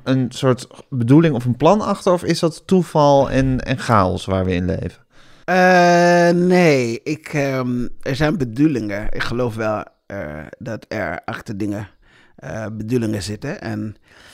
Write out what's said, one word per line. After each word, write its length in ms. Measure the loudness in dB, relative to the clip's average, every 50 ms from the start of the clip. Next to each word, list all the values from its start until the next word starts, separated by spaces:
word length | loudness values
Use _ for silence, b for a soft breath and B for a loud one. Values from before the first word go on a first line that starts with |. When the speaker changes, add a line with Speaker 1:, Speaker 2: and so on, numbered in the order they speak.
| -2
Speaker 1:
een 220 | -2 0 0 0 -2
soort 360 | -4 -2 0 0 0 0 -4 -14 -20 -20 -14 -8
bedoeling 460 | -4 -2 2 6 6 6 6 4 0
of 100 | 0 -2
een 120 | -2 -2
plan 240 | 2 4 4 4 4
achter? 300 | 2 -2 -4 -2 0 0
Of 120 | 0 0 0
is 160 | -2 -2 0
dat 240 | 0 -2 -4 -4 _
toeval 600 | 2 2 2 2 2 2 4 4 6 6 4 4 2
en, 300 | 2 0 0 0 0 -2 -2
en 120 | -4 -6 -4
chaos 460 | 0 2 2 4 4 2 0 -4 -4
waar 200 | -2 -2 -2 0
we 80 | 0 -2
in 120 | -2 -2
leven? 380 | -2 -4 -4 -6 -8 -10 -14 _ _ b b b b b b b
Speaker 2:
Eh, 840 | b 2 4 4 6 6 6 6 6 6 4 4 4 4 4 4 4 4 2 2
nee, 540 | 4 4 4 6 4 4 2 0 -2 -4 -6 -6
ik, 240 | -6 -8 -8 -8 -6 -4
ehm, 540 | -4 -2 -2 -2 -4 -4 -2 -2 -4 -4 -4 -6 -8
er 140 | -6 -6 -2
zijn 220 | 0 0 0 0
bedoelingen. 680 | -2 -4 -4 0 2 2 2 2 0 -4 -4 -6 -4 -2 -2
Ik 120 | -2 -2 -2
geloof 320 | -4 -2 -2 -2 -2 -2
wel, 280 | -4 -4 -4 -4 -4 -6 -10 _ _ _
eh, 320 | -14 -12 -10 -10 -10 -10 -12 -14 -16 -16 -14
dat 260 | -12 -12 -12 -12 -10
er 320 | -10 -8 -6 -6 -6 -8 -8 -10
achter 320 | -12 -12 -12 -10 -10 -8
dingen, 300 | -6 -6 -6 -6 -6 -8 -12 _ _ b b b b b b b
eh, 300 | b -14 -12 -10 -10 -10 -10
bedoelingen 500 | -10 -8 -6 -2 -2 -2 -2 -2 -4 -4 -6
zitten. 380 | -8 -10 -10 -10 -10 -10 -10
En, 340 | -10 -10 -8 -8 -8 -10 -12 _ b b b b b b